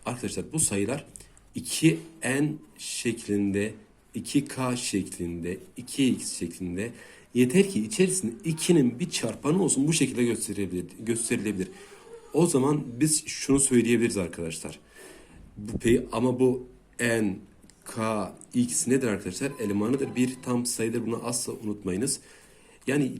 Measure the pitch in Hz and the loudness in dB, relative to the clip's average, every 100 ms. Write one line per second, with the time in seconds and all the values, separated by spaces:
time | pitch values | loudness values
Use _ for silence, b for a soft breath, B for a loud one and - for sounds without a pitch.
0 | - 123 104 95 85 156 - 101 101 143 | -8 -6 -6 -6 -6 -2 0 0 -2 -4
1 | - B B B B - - - 160 160 | -8 B B B B -10 -6 2 4 4
2 | - - 120 135 151 151 - - - - | -2 -6 -2 0 0 -2 -10 -16 -10 -4
3 | 120 113 - 101 101 98 107 - - _ | -2 -2 -2 0 2 0 -2 -6 -18 _
4 | _ - 123 147 - - 127 123 - 101 | _ -10 -2 -2 -2 -2 -2 -2 -2 -2
5 | 87 - 87 85 85 92 - - - - | -4 -6 -6 -6 -6 -8 -10 -16 -8 0
6 | 131 104 - - 85 - 90 87 117 B | 2 2 -4 -6 -8 -6 -6 -6 -6 B
7 | B B B 123 127 185 196 143 107 - | B B B 4 6 6 4 0 -2 2
8 | 185 - 110 - 160 156 - 170 120 120 | 2 2 -4 -4 -4 0 4 6 6 2
9 | 170 - 113 107 139 180 165 131 147 165 | -4 -2 -4 -2 0 2 2 2 2 4
10 | 156 113 120 107 - 98 95 90 85 - | 2 2 2 0 -2 -4 -4 -4 -6 -6
11 | 113 113 - 113 104 92 92 B B B | -4 -2 -2 -2 -2 -4 -6 B B B
12 | B B - 147 170 135 135 151 123 120 | B B -2 2 4 4 4 2 -2 0
13 | 156 156 - - - 135 - 123 117 117 | 2 2 -2 -6 2 4 6 4 6 4
14 | 113 98 85 - 82 80 78 - B B | 2 0 -4 -4 -8 -8 -10 -12 B B
15 | B B B B B - 104 - 113 123 | B B B B B -14 -8 0 4 4
16 | - 110 127 123 127 - - - _ - | 4 0 0 4 4 2 -4 -18 _ -2
17 | 117 113 104 92 - - - - - 117 | 0 2 2 -2 -10 -20 -20 -20 -12 -4
18 | 110 107 92 - - 123 120 - - 131 | -2 -2 -4 -10 -4 0 0 0 2 2
19 | 123 95 92 - 139 - 104 101 107 135 | 2 -2 -4 -6 -6 -4 -2 0 0 0
20 | 131 107 127 127 127 120 120 - 113 117 | 0 0 0 -2 -2 -2 0 -2 -2 -2
21 | 110 113 113 120 - - 104 104 98 92 | -4 -4 -4 -4 -4 -6 -6 -4 -2 0
22 | 135 - B B B B B B - 143 | 0 -2 B B B B B B -2 0
23 | 131 - | 0 -4